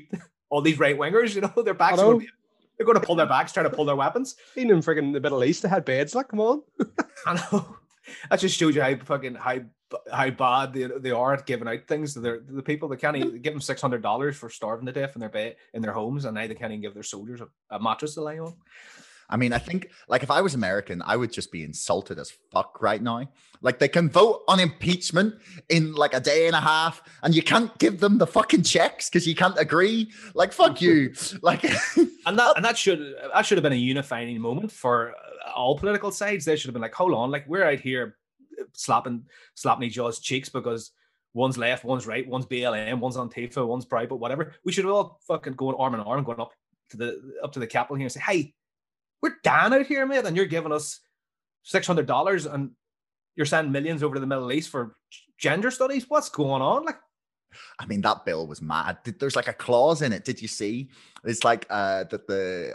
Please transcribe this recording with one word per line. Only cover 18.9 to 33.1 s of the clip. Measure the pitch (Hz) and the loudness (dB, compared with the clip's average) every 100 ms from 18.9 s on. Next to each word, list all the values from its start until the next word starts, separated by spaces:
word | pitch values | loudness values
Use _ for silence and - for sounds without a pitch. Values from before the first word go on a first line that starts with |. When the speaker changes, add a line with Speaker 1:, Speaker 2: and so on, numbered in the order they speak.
| - - - - | -20 -20 -20 -6
Speaker 3:
I | 113 | -2
mean, | 123 | 0
I | 120 | 0
think, | - 180 - - - | -4 -6 -8 -16 0
like, | 127 | 0
if | 139 | 2
I | 143 | 2
was | 190 139 | 2 2
American, | 98 98 101 87 85 | 0 0 -2 -6 -2
I | 113 | 0
would | 123 | 0
just | - 92 | -6 -10
be | 85 | -10
insulted | 76 78 - 87 98 80 | -10 -8 -2 -2 -2 -10
as | 71 - _ | -12 -16 _
fuck | - 98 - | -2 -2 -2
right | 110 104 | 0 0
now. | 120 117 135 _ _ _ | -2 -4 -6 _ _ _
Like, | 127 123 | -2 2
they | 139 | 2
can | 175 170 | 4 4
vote | 165 220 208 - | 8 6 6 4
on | 190 | 4
impeachment | 180 - 156 175 - 165 208 - - - - | 4 0 -2 -2 0 2 2 0 -14 -12 0
in, | 165 156 | 2 2
like, | 151 147 131 | 2 2 2
a | |
day | 127 151 165 | 2 4 4
and | 165 | 4
a | |
half, | 151 156 160 - - - | 4 2 2 -2 -14 -4
and | 147 160 | 2 4
you | |
can't | 160 226 233 - | 4 4 2 2
give | - 185 | 0 4
them | 202 208 | 4 4
the | 175 | 4
fucking | - - 302 | 2 4 4
checks | 170 170 185 - - | 4 4 2 0 -2
'cause | 175 170 | 0 2
you | 160 | 2
can't | 185 185 | 2 2
agree. | 156 156 190 226 220 - - | 2 4 4 2 -2 -6 -6
Like, | - - | 0 2
fuck | - 349 139 | 6 4 6
you. | 175 160 135 - - | 6 6 4 -2 -10
<laughs> | 190 | -2
Like, | 170 - | 0 2
<laughs> | 311 - - - 330 - - | 2 0 0 4 4 2 -2
Speaker 1:
And | 202 | 4
that, | 240 226 | 6 6
and | 214 | 2
that | 233 | 0
should, | - 170 143 | 2 0 -2